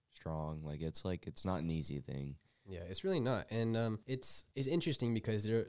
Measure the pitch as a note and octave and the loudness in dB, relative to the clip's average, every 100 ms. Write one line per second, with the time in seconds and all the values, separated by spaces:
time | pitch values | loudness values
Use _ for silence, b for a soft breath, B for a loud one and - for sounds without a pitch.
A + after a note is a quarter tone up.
0 | _ - E2 D#2 D#2 D#2 D#2 D2+ D#2+ - | _ -10 -4 -2 -2 -4 -6 -4 -2 -2
1 | F#2+ F2 - - F#2+ F#2 E2 E2 C#2 C#2 | -2 -2 -4 -4 0 0 2 0 0 -4
2 | C2 C2+ C#2 C#2 _ _ G2 F2 F2 F#2+ | -6 -6 -6 -8 _ _ -12 -10 -6 -4
3 | F#3+ F3+ B2 A2 - A2+ A2+ A2+ A2+ G#2+ | 0 2 2 0 0 2 2 4 2 0
4 | - C3 - - - - C3 E3+ E3 C3+ | -2 -4 -2 -4 -4 -2 2 2 2 2
5 | A#2 A2+ - G#2+ G#2+ A2+ | 2 2 2 2 4 2